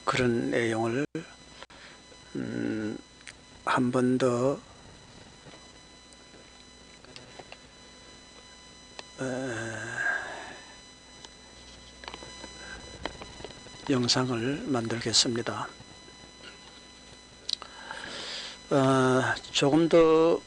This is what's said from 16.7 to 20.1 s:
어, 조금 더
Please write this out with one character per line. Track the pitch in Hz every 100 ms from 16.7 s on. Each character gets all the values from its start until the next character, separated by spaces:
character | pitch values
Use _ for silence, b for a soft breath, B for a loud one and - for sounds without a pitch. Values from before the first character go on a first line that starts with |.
| - - - - - - - - - B B B B B B B B B B -
어, | 143 135 135 131 127 120 - -
조금 | - 143 151 165
더 | 170 160